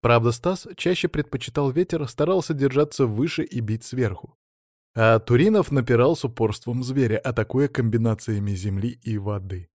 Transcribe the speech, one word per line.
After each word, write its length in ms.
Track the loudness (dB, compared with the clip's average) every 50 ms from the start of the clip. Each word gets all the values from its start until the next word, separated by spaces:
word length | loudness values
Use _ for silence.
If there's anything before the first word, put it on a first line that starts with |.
Правда, 300 | 4 4 4 4 4 2
Стас 360 | 0 0 -2 -2 -2 -2 -6 -14 -14
чаще 320 | -4 -2 0 0 0 -2 -2
предпочитал 600 | -2 -4 -6 -4 -6 -8 -8 -6 -4 -2 -2 0
ветер, 360 | 0 0 -2 0 -2 -4 -4 -6
старался 460 | -2 -2 0 2 2 0 0 -2 -2
держаться 520 | 0 0 2 2 2 0 0 2 0 0
выше 380 | 0 2 0 -2 -2 -2 -4 -6
и 160 | -4 -4 -6
бить 240 | -4 -2 -4 -4 -4
сверху. 520 | -8 -4 -2 -2 -2 -2 -6 -12 -18 _ _ _ _ _ _ _ _ _ _ _ _ _
А 240 | 2 4 6 6 4
Туринов 520 | 4 4 4 4 6 6 4 4 2 2
напирал 440 | 0 -2 2 2 4 4 4 4 2
с 100 | 0 -4
упорством 580 | -8 -2 0 0 0 0 -4 -6 -6 -4 -4 -4
зверя, 340 | -2 0 0 2 2 0 -2
атакуя 500 | -2 -2 -2 -2 -2 0 0 0 0 0
комбинациями 840 | 0 0 0 0 2 2 2 2 0 0 -2 -4 -4 -2 -2 -2
земли 480 | -4 -4 -4 -4 -2 -2 -2 -4 -6 _ _
и 140 | -6 -6 -4
воды. 520 | -4 -4 -6 -6 -6 -8 -10 -12 -12 _ _ _